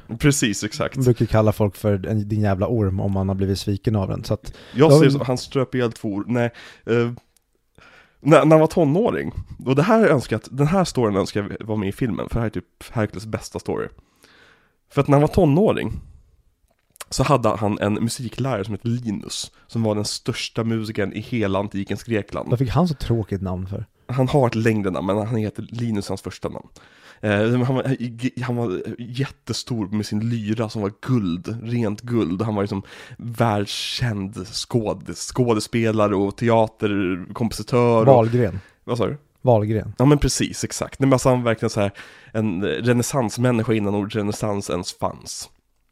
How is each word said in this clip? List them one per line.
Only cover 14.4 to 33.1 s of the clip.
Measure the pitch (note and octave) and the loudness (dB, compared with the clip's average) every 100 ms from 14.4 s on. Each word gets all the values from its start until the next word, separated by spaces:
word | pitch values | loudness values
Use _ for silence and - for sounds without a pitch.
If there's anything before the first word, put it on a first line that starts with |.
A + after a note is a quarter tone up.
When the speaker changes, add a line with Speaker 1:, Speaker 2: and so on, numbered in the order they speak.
| - _ _ _ _ | -20 _ _ _ _
Speaker 1:
För | - | -2
att | C#3 | 4
när | C#3 | 4
han | |
var | D#3 | 4
tonåring | - E3 D3 G3+ G2 E2 - - - _ _ _ _ _ _ _ - - | 4 4 4 2 2 -4 -8 -14 -20 _ _ _ _ _ _ _ -20 -8
så | - | -2
hade | C3 B2+ A2 | 2 2 2
han | - G#2 G#2+ | 0 0 0
en | G#2 | 0
musiklärare | G#2 A#2 - A#2 - C3+ G#2+ G2+ | 0 -2 -4 -8 -4 -2 -2 -4
som | |
hette | G2+ A#2 | -6 -4
Linus, | A#2+ A2+ G2 - - - - _ | -4 -4 -6 -6 -10 -10 -16 _
som | A#2 | -2
var | A2 G#2 | 0 0
den | G#2 | -4
största | - - A#2 - A#2 | -6 -6 -6 -6 -4
musikern | A2+ A2+ G#2+ G#2+ G2 | -2 -2 -4 -4 -4
i | G#2 | -4
hela | - A#2+ G2+ F#2+ | -4 -2 0 0
antikens | G2+ G2 G2 G2 | -2 -6 -6 -6
Grekland. | - G#2+ - C#2 - | -4 -4 -4 -8 -2
Speaker 2:
Vad | A#2+ | -2
fick | B2+ | 0
han | B2+ F3+ | 2 0
så | |
tråkigt | C#3+ - A#2 G2+ G2 | 0 -2 -2 -2 -4
namn | F#2 F2+ F#2 | -4 -6 -6
för? | G2 A2 _ - | -8 -10 _ -6
Speaker 1:
Han | B2 B2+ | -2 0
har | D3+ A#2+ | 2 2
ett | A2+ | 2
längre | A2+ G#2+ G2 | 0 0 -2
namn, | D2+ F#2 | -2 -2
men | G#2 | -2
han | G#2+ A#2 | -2 -2
heter | G#2+ - - | -4 -6 -10
Linus, | A#2 A#2+ G#2 - | -6 -4 -4 -4
hans | G2 | -8
första | - - D#2+ | -10 -10 -10
namn. | - - - - _ - - | -10 -16 -20 -20 _ -20 -6
Eh, | A2 G2+ A2+ B2 | 0 2 2 2
han | B2 C3 | 2 0
var, | B2+ C3 A#2+ A2+ B2 - | 0 -2 -4 -6 -6 -4
han | B2 A#2+ | -4 -4
var | A#2 F2+ A2 - | -2 -4 -6 -10
jättestor | B2 B2+ C3 - - A2 - A#2 F#2+ | -8 -6 -6 -8 -8 -8 -6 -4 -2
med | G#2+ G#2 | -4 -2
sin | G#2 A2+ | -2 -2
lyra | A#2 G#2 A2 G#2+ | -2 -2 -4 -4
som | A2 | -4
var | G2+ - - | -6 -6 -2
guld, | B2+ F#2+ F2 F2 A#2 | 0 0 -4 -6 -10
rent | A2+ A#2+ G#2+ G#2 | -4 -2 -2 -4
guld. | A#2+ A#2 E2+ F#2 | -4 -2 0 -2
Han | A2 G#2 | -2 -2
var | |
liksom | G2+ G2 - - - | -2 -4 -8 -16 -20